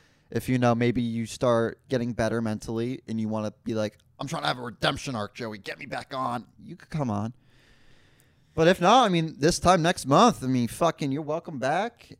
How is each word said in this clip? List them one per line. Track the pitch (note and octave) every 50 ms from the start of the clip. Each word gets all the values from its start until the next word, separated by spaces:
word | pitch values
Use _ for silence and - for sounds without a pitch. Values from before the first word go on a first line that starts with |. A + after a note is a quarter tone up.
| _ _ _ _ _ _
If, | - A#2 - -
you | B2+ B2
know, | B2 A#2+ A#2
maybe | A#2 A#2+ B2 G#2+ B2
you | A#2+ A#2 A2+ A#2 A2+
start | - - - C3+ B2 A#2 A2+ A#2 A2 - - _ -
getting | C3 B2 A#2+ B2
better | A2+ - A2+ A2 A2+ A#2
mentally | A2+ A2 G#2+ G#2+ - - A2+ A2+ A#2 B2 C3 - - -
and | A2 A2
you | A2 G#2+
wanna | A2 G#2+ G#2+ G#2+ - _ -
be | A#2+ A2+
like, | G#2+ G#2+ G#2 - _ _ _ _ -
"I'm | D3
trying | C3+ E3 D3+
to | D3 D3+
have | C#3 B2
a |
redemption | A#2+ A3+ G3 - - D3+ C#3+ B2+ - C#3+ B2+
arc, | G#2+ G#2 G2 -
Joey. | - A#2+ A2 G#2+ G2
Get | - D#3 - -
me | -
back | - C3+ B2 - - C#3
on." | C3 B2+ B2 A#2+ A#2+ G2 - _ -
You | - - F3
could | - - -
come | - D#3 C#3 A#2
on. | G2+ G2+ G#2+ A#2+ - _ _ _ _ _ _ _ _ _ _ - - - _ _ _ _ _ _ _ _ _ _ _
But | D#3+ D#3+ E3+
if | F#3 -
not, | F3 F#3+ A#3 C4 A#3+
I | G3
mean, | F3 E3 D#3+ D#3+ - -
this | C#3 E3+ D3+ -
time | - E3+ F#3 F3+
next | D3+ F3 F#3 - -
month, | C3 C3+ F3 A#3 A#3+ C#3 - C3
I |
mean, | B2+ C3 B2 A#2+ A2
fucking, | - - F3 E3 - - D#3 C3+
you're | C3+ D3+
welcome | D3+ D3 D3+ E3+ - F3+ D3+ B2
back. | B2+ C3+ D#3+ F3+ G#3+ A#3 - - - - -